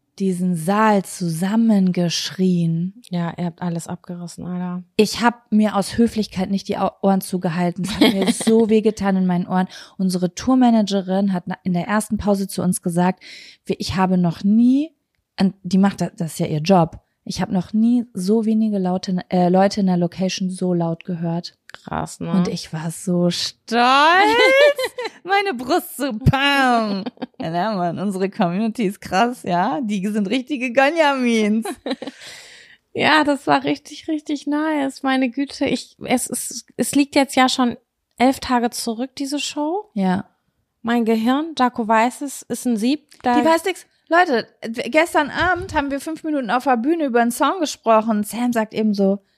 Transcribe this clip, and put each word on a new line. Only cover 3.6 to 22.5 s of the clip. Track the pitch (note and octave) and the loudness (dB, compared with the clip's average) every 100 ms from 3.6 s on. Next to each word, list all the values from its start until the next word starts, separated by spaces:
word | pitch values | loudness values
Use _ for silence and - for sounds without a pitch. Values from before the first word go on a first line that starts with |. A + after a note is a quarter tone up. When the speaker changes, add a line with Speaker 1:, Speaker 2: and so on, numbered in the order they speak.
Speaker 2:
alles | F3 E3+ - | -6 -6 -8
abgerissen, | F3+ - F3 E3+ - E3+ | -12 -12 -14 -12 -12 -8
Alter. | F3+ F3+ F3+ F3+ - | -6 -6 -8 -8 0
Speaker 1:
Ich | G#3 - | 0 2
hab | A#3 A3+ - | -2 -2 -2
mir | G#3+ G#3+ G3+ | 2 2 0
aus | F#3 - | -2 0
Höflichkeit | A#3 A3 G#3 F3+ F#3+ | 0 0 -6 -4 -4
nicht | G3 - | -4 -4
die | G3 | -4
Au-, | G3 - | -4 -2
Ohren | G3 F#3+ | 0 0
zugehalten. | - F#3 F3+ E3 F3 F3 | 0 -4 -4 -2 -2 -2
Es | F3+ | -6
hat | A3 D#4 | 2 2
mir | F#3+ F#3+ | 4 0
Speaker 2:
<laughs> | |
Speaker 1:
so | - - A3 A3+ | 0 2 4 4
wehgetan | A3 G#3+ G#3+ G3 F#3+ | 4 2 0 0 0
in | F#3 | 2
meinen | F3 F3+ | 0 0
Ohren. | F#3 F#3+ - - - | -2 -2 -6 -18 -4
Unsere | F#3+ F3+ F3+ | -2 0 -2
Tourmanagerin | - - C4 B3 A3+ G3 G3 F#3 F#3+ G3+ | -2 0 4 6 4 2 -2 0 0 0
hat | F#3 - | -2 -4
na-, | F#3+ | -8
in | - | -2
der | F3 - | -2 0
ersten | G#3 - G#3 | -2 -2 -4
Pause | F#3+ G3+ G3 | 0 0 -2
zu | - | -2
uns | F3 F#3 | -2 0
gesagt, | F3+ E3+ F3+ F#3+ - - - - | -2 2 2 0 -8 -20 -20 -18
wir, | - - | -8 -6
ich | G#3 | -4
habe | E3+ F#3 F#3 | -2 2 2
noch | F3 E3 | 0 0
nie, | G3 A3 A#3+ C4+ D#4 _ _ _ _ - | 2 4 4 4 0 _ _ _ _ -2
und | G3 - | -2 -2
die | F3+ F#3 | -2 2
macht | G3 - | 2 2
das, | F3 - | -6 -6
das | D#3+ | -8
ist | - | -6
ja | E3+ | -4
ihr | D#3 | -2
Job, | D#3 F#3+ E3 - _ _ | 4 4 4 -2 _ _
ich | - - | -12 -6
hab | F#3 | -2
noch | F#3+ - | -2 -2
nie | G#3+ A3+ B3 A#3 | 2 2 2 0
so | - F#3 A3 G#3+ | -6 0 2 2
wenige | A3 A3 G3+ | 2 2 0
laute, | F#3 F#3 - F3+ - | 0 -2 -2 -4 0
äh, | F#3 F3 | 2 4
Leute | F#3 G3+ G#3 | 6 4 2
in | F#3+ | 2
der | F3+ | 2
Location | E3+ - F#3+ - F#3 | 0 0 -4 -2 -6
so | F#3 F3+ | -4 -2
laut | F3 E3 E3 | 0 0 -4
gehört. | - F3 E3+ E3+ - _ _ | -6 -6 -4 -4 -6 _ _
Speaker 2:
Krass, | - - - D3+ - | -20 -10 -8 -8 -8
ne? | E3 | -4
Speaker 1:
Und | F#3 | 0
ich | F3+ | 0